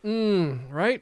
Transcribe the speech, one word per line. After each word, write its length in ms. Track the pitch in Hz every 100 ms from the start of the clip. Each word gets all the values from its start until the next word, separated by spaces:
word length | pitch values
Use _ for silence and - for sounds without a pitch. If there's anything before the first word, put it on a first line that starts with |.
Mm, 560 | 208 226 214 196 156 127 131
right? 320 | 143 214 254